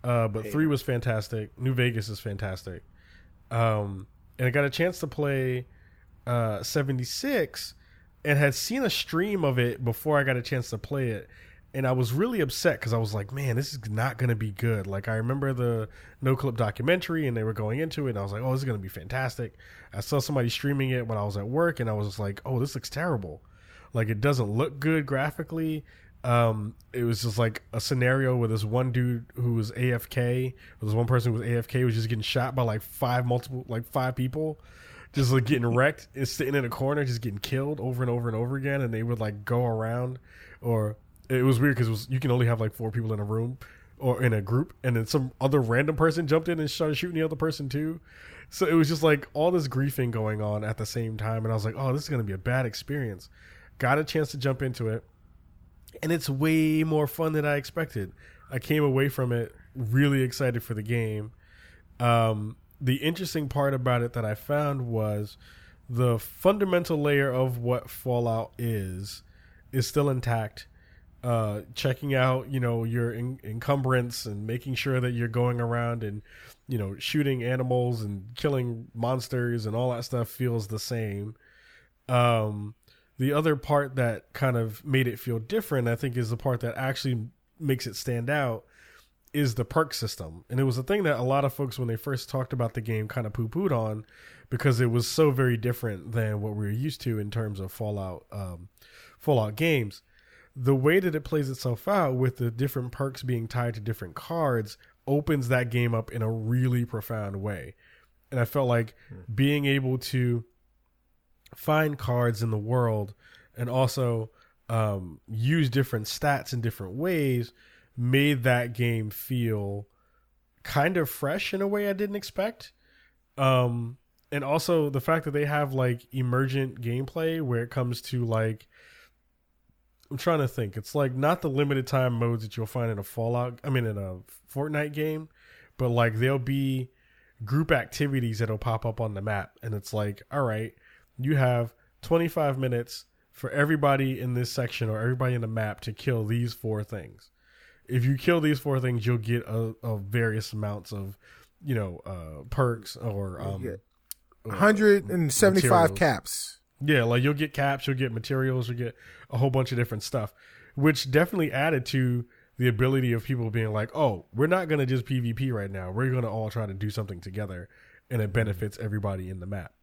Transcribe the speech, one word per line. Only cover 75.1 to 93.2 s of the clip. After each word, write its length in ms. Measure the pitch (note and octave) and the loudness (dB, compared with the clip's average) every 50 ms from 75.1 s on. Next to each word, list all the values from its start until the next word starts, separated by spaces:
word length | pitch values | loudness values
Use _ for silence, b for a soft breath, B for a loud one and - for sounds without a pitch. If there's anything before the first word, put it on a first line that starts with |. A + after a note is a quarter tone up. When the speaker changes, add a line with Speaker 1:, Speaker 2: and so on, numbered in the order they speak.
Speaker 1:
you're 160 | B2 A#2 A#2+ | 0 -2 -2
going 320 | A#2 A2+ B2 A#2+ B2 A#2+ A#2+ | 0 2 2 2 2 2 0
around 440 | A#2+ A#2 A#2+ A#2+ A#2+ A#2 A#2 A#2 A2 | 0 0 0 0 0 -2 -2 -4 -4
and, 180 | G#2 G2+ G#2 b b b b b b b b _ | -6 -6 -8 b b b b b b b b _
you 100 | - C3 | -4 -4
know, 180 | A2+ G2+ F#2+ G2+ - | -2 -2 -4 -6 -6
shooting 440 | - - - D3+ C#3+ C#3 C3 B2+ A#2 | -6 -2 0 2 2 2 0 0 0
animals 580 | B2 B2+ B2+ B2+ B2+ B2 B2 B2 B2 A#2+ A2+ G#2+ | 0 0 0 0 2 2 2 2 2 0 -2 -4
and 300 | G2+ G2+ G2 F#2+ A2 A#2+ | -4 -6 -6 -8 -12 -8
killing 520 | - - D3+ C#3 C3 B2 A#2+ A#2 A2+ A#2 - - | -2 0 0 2 2 0 -2 -4 -8 -10 -12 -6
monsters 720 | A2+ A#2 A#2+ C3 C3 A#2+ - C3 B2 A#2+ A#2+ A#2+ A#2 G#2+ | -2 0 0 0 -2 -2 -4 -2 -2 0 0 -2 -2 -2
and 100 | G#2+ G#2+ | -2 -2
all 140 | A#2 B2 B2+ | 0 0 0
that 140 | B2 A#2 A#2+ | -2 -4 -4
stuff 240 | - - A#2+ A#2 - | -4 -2 -2 -2 -4
feels 380 | - - B2+ B2 A#2 A#2 G#2 | -4 -2 -2 0 0 -2 -4
the 120 | G2 A2 G#2 | -4 -6 -8
same. 560 | - - B2 A#2 A2 G#2 G2 G2+ G2+ G#2+ A2+ b b b b b b b b b b b b _ _ | -6 -4 -4 -2 -2 -2 -4 -4 -6 -8 -10 b b b b b b b b b b b b _ _
Um, 680 | - B2+ B2 B2 A#2+ A#2 A2+ G#2+ G#2+ G#2 G#2 G#2 G#2 G#2+ _ _ _ _ _ _ _ _ | 0 2 4 6 6 4 4 2 0 -2 -6 -8 -10 -12 _ _ _ _ _ _ _ _
the 160 | - B2+ C#3 C#3+ | -2 0 2 2
other 220 | D3 D#3 E3 D3+ | 4 4 4 2
part 400 | C3+ - - D3 C#3+ C#3+ C3+ C3 | 2 2 2 2 2 2 2 0
that 360 | C3 B2 A#2 A2 E2+ _ _ - | 0 0 0 0 -4 _ _ -4
kind 220 | - C#3+ C3 B2 | 0 2 2 2
of 300 | A#2 A2+ A2 G#2+ - - | 2 0 0 -4 -10 -4
made 220 | C#3+ C3 C3 B2+ | 2 2 4 4
it 120 | B2 G#2+ - | 2 -2 -4
feel 200 | - B2+ A#2 A2+ | -4 -4 -4 -4
different, 480 | A2+ - G3+ A3 G#3+ - D3+ C3 A#2+ | -2 0 -2 -2 0 0 0 0 2
I 80 | A#2+ A#2 | 0 0
think, 200 | - - C3+ A#2 | 0 -2 -2 -2
is 140 | B2 A#2 G#2+ | -2 -2 -2
the 80 | A#2+ | -4
part 220 | A2+ - C#3+ B2 A2+ | -2 -2 -2 -2 0
that 160 | - A#2 A#2 | -2 -6 -4
actually 500 | - C3 C3 C3+ - - C3+ B2 A2+ G#2+ B2 _ _ _ _ _ _ | -4 -4 -4 -4 -2 -2 -2 -2 -2 -4 -8 _ _ _ _ _ _
makes 280 | D#3+ C#3 C3+ B2 - | 0 0 0 0 -2
it 80 | A#2+ G2 | -8 -8
stand 340 | - - - A#2+ A#2+ A#2 B2+ | -6 -4 -4 -2 -2 -2 -2
out, 360 | D3 D3+ C#3 B2 A2+ A2 - b b b b b b b b b b _ _ _ - | 0 0 0 0 -2 -4 -8 b b b b b b b b b b _ _ _ 0
is 220 | D3 C#3+ C3 A2 | 0 0 2 0
the 100 | A#2+ A#2 | -2 -4
perk 300 | - - D#3+ D#3+ C#3+ - | 2 2 2 2 2 -2
system. 500 | - A#2 G#2+ - - E2+ D#2+ D#2+ F2+ - _ | -6 -6 -6 -6 -8 -12 -12 -12 -16 -12 _
And 80 | B2 C3 | 0 2
it 60 | C3+ | 2
was 120 | C3+ A#2 | 2 0
a 60 | B2 C3 | -2 0
thing 180 | - G3+ G#3 F#3+ | 0 0 2 2
that 140 | D#3 C#3+ A#2 | 2 0 2
a 40 | B2 | 2
lot 200 | B2+ C3+ C#3 C#3 | 2 2 2 2
of 80 | C#3 | 0
folks, 280 | - - C#3+ C3 - - | 0 -2 -6 -4 -4 -4
when 80 | B2+ | -4
they 80 | A#2 A2+ | -4 -4
first 340 | G#2+ - C#3+ C3+ A#2+ - - | -4 -4 -6 -6 -6 -6 -4
talked 240 | - C3 B2+ - - | -4 -4 -4 -4 -2
about 220 | B2 A#2+ A2+ - | -2 -2 -2 -2
the 60 | A#2+ | -4
game, 260 | A2 A2+ A2+ A2 G#2+ | -4 -2 -2 -2 -2
kind 180 | G#2+ - B2+ | -4 -4 -4